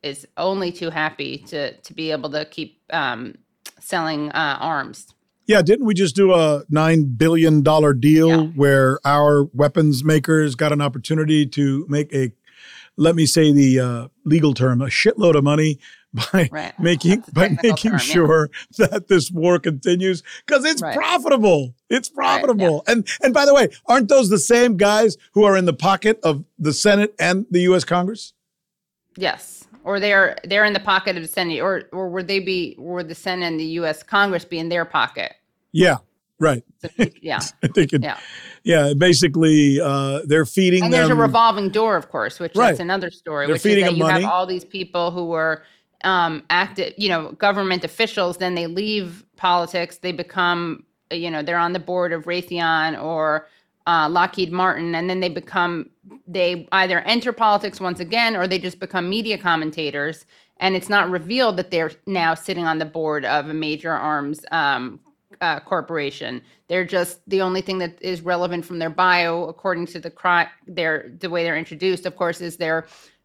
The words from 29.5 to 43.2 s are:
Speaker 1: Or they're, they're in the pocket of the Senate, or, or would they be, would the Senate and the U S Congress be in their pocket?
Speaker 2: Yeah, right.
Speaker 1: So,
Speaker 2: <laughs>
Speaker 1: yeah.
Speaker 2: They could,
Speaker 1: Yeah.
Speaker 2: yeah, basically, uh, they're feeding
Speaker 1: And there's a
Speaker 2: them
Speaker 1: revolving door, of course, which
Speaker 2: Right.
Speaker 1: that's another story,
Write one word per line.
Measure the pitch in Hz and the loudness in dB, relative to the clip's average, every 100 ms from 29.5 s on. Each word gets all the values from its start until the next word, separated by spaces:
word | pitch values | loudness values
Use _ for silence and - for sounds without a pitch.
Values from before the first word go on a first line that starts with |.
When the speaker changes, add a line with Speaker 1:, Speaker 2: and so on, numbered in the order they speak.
| - - _ | -20 -20 _
Speaker 1:
Or | - 202 | -6 -4
they're, | 208 196 185 - | 0 2 2 -2
they're | 180 202 208 | -4 0 0
in | |
the | 202 | 0
pocket | 202 190 202 180 | 0 0 -2 -6
of | |
the | 160 | -6
Senate, | 196 175 151 | -4 -4 -2
or, | 185 190 - | -2 -4 -8
or | 180 185 | -10 -8
would | 185 180 | -8 -4
they | 196 | -4
be, | 185 185 151 - | -2 -4 -6 -10
would | 160 180 160 | -12 -10 -10
the | 165 | -10
Senate | 190 180 170 | -8 -6 -6
and | 160 | -6
the | 160 | -6
U | 165 160 | -4 -4
S | 151 | -6
Congress | - 202 202 175 - | -2 0 2 0 -6
be | 170 | -8
in | 165 | -4
their | 175 165 | -4 -2
pocket? | 151 113 - 85 - _ _ _ | -2 -2 -4 -10 -12 _ _ _
Speaker 2:
Yeah, | 160 180 127 - _ _ _ | 2 2 2 -4 _ _ _
right. | 160 127 - _ | 0 0 -6 _
Speaker 1:
So, | 160 - | -12 -2
Speaker 2:
<laughs> | 180 - | -2 -4
Speaker 1:
yeah. | 156 113 - - 135 202 | -8 -6 -6 -6 -2 0
Speaker 2:
They | 147 | 2
could, | 143 | 0
Speaker 1:
Yeah. | 135 - - - - - | -2 -8 -14 -20 -20 -8
Speaker 2:
yeah, | - 160 143 143 | 0 2 2 2
basically, | 180 - 165 160 160 151 143 139 | 4 4 2 2 4 6 6 4
uh, | 143 139 135 143 143 | 0 -2 -2 -4 0
they're | 156 147 | 2 2
feeding | 196 180 180 175 | 2 2 2 2
Speaker 1:
And | |
there's | 165 160 | 2 4
a | |
Speaker 2:
them | 240 | 4
Speaker 1:
revolving | 226 233 226 208 196 | 4 4 4 2 -2
door, | 214 220 180 | 0 0 -2
of | - | -4
course, | 147 104 - | -6 -8 -8
which | 165 196 | -4 2
Speaker 2:
Right. | 240 | 2
Speaker 1:
that's | 135 | 2
another | 175 190 180 | -2 -4 -6
story, | - | -12